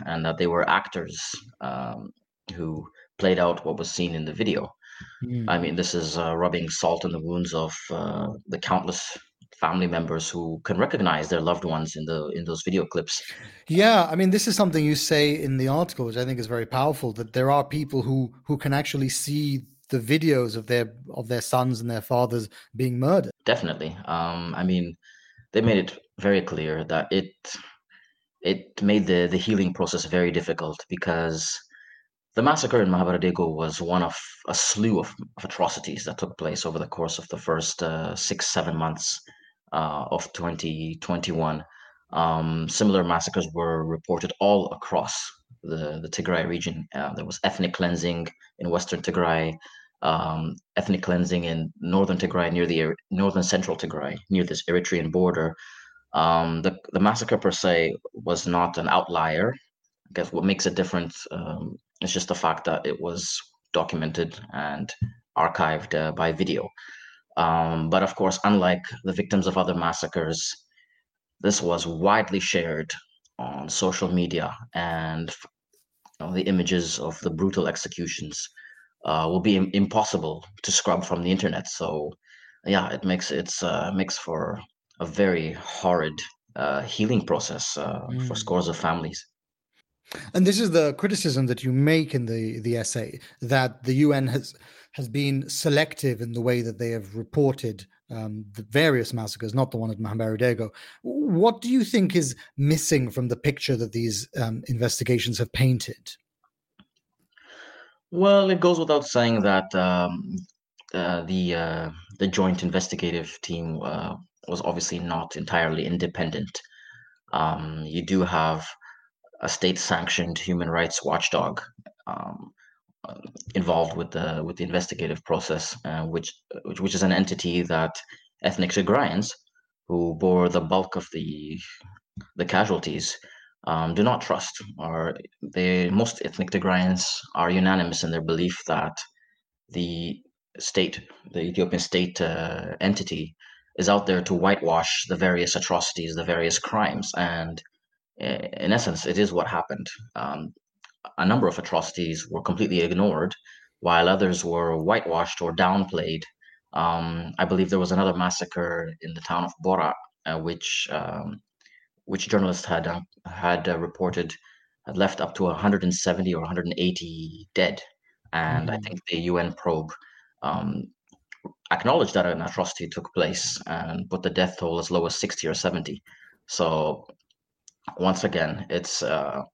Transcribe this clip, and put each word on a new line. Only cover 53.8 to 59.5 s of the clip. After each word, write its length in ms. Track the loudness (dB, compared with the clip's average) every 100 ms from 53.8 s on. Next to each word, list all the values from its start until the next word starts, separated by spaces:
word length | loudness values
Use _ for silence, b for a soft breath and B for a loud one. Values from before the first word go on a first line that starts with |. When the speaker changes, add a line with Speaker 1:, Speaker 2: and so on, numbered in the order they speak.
| -4 -6 -6 -8 0
Speaker 1:
near 160 | 2 2
this 180 | -2 0
Eritrean 420 | 0 2 0 0
border. 420 | 2 4 2 0 B B B B B _
Um, 480 | 2 4 4 2 0
the, 160 | 0 -2 -2
the 80 | 2
massacre 360 | 4 4 0 2
per 140 | 2
se 420 | 2 2 4 2 -2 -10
was 340 | -8 -2 -2 0
not 300 | 2 2 0
an 100 | 2
outlier. 640 | 2 2 0 0 2 0